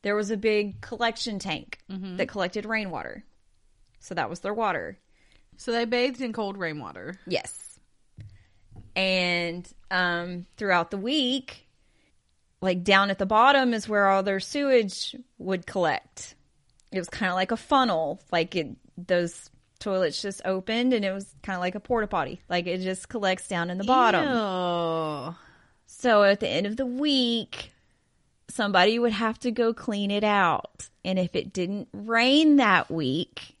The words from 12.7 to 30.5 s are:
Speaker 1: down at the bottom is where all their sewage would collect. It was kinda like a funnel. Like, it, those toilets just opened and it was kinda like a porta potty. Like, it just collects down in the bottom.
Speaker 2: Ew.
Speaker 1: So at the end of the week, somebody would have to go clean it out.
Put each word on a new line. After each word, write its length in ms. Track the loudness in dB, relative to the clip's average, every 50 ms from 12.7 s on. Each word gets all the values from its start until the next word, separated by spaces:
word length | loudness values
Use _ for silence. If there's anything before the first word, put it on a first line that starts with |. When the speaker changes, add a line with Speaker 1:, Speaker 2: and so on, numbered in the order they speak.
| -2 0 2
Speaker 1:
down 260 | 4 6 6 6 4
at 100 | 0 -2
the 60 | 0
bottom 480 | 2 6 6 8 8 6 6 4 2 0
is 140 | -2 -4
where 200 | -2 2 4 4
all 140 | 6 4 4 2
their 160 | 0 -2 -2
sewage 760 | -4 -4 -4 -2 2 4 4 4 4 2 -4 -8 -10 -10 -10 -14 -20 _ _
would 280 | _ -6 -6 -4 -6 -6
collect. 720 | -6 -4 0 0 0 0 -2 _ _ _ -18 -18 -18 -20 _ _ _ _ _ _ _ _ _ _ _
It 60 | -6 -6
was 100 | -6 -6
kinda 240 | -8 -4 -4 -2 0
like 180 | 0 0 0
a 60 | -2
funnel. 640 | -6 0 2 2 4 4 2 0 -2 -2 -4 -6 -8 _ _ 0
Like, 220 | 0 0 0 -2
it, 120 | -4 -4 -4 -10 _ _ -20 _
those 520 | -16 -2 0 0 2 2 -2 -6 -10 -20 -20 _ _ _ _ _ _
toilets 420 | -6 -2 0 0 0 0 -2 -4
just 200 | -6 -6 -8 -6 -4
opened 480 | -4 -4 -4 -4 -4 -2 0 2 2 2
and 100 | 2 0
it 60 | -2 -4
was 200 | -6 -10 -14 _ -16
kinda 180 | -10 -8 -6 -4
like 160 | -4 -4 -4
a 40 | -6
porta 280 | _ -2 0 0 0
potty. 340 | 0 -2 -2 -2 -2 -6 -14 _ _
Like, 180 | -4 -2 -2
it 140 | -2 -4 -2
just 260 | -2 -4 -6 -6 -8 _
collects 380 | -6 -2 0 0 0 0 -4
down 220 | -6 -4 -4 -2 -4
in 80 | -4
the 60 | -4 0
bottom. 380 | 2 4 6 6 6 6 4 2
Speaker 2:
Ew. 1120 | 2 0 0 0 -2 -2 -2 0 0 0 0 0 0 0 -2 -2 -2 -4 -6 -8 -10 -12 -14 -20 -20 _ _ _ _ _ _ _
Speaker 1:
So 360 | _ -18 -2 2 4 6 6 6
at 160 | 6 4 2
the 80 | 0 -2
end 160 | -2 -2 -2
of 120 | -2 -4
the 80 | -4 -4
week, 840 | -4 -2 -2 0 2 2 2 2 2 0 -2 -4 _ -12 -14 -14 -16 _ _ _ _ _ _ _ _ _ _ _ _ _ _ _ -12
somebody 480 | -4 -2 -2 2 4 6 6 6 4 2
would 140 | 2 0 0
have 260 | 0 -2 -2 -2 -2
to 120 | -4 -4
go 220 | 0 2 0 0 0
clean 380 | -2 -6 -4 -4 -2 -2 0
it 120 | 0 2 2
out. 640 | 4 4 4 4 4